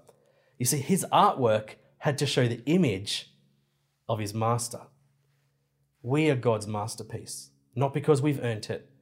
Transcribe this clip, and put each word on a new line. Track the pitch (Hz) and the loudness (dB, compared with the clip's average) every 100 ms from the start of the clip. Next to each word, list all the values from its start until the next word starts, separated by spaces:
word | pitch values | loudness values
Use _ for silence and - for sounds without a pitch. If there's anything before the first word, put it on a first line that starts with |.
| - _ _ _ _ - | -18 _ _ _ _ -4
You | 123 | -2
see, | 147 | -2
his | - 185 - | 0 0 4
artwork | 160 196 135 117 107 - - _ _ | 4 4 4 2 2 -2 -16 _ _
had | 151 139 | -4 0
to | 139 | 0
show | 147 123 | 2 2
the | 113 139 | 0 0
image | 180 139 95 101 - - _ _ _ _ _ _ _ - | 2 2 0 -4 -8 -8 _ _ _ _ _ _ _ -6
of | 110 | -4
his | 101 | -4
master. | 110 113 120 - - - _ _ _ _ _ _ _ _ _ _ _ | -2 0 0 -4 -10 -16 _ _ _ _ _ _ _ _ _ _ _
We | 120 147 156 | -2 2 2
are | 127 | 2
God's | - 92 101 | 2 0 -2
masterpiece, | 107 110 - 104 101 - - - _ _ | -6 -6 -10 -12 -12 -12 -16 -16 _ _
not | 120 135 | -4 -2
because | 147 156 139 | 0 2 4
we've | 151 131 | 2 0
earned | 120 107 - | -4 -4 -6
it, | 98 - _ | -10 -12 _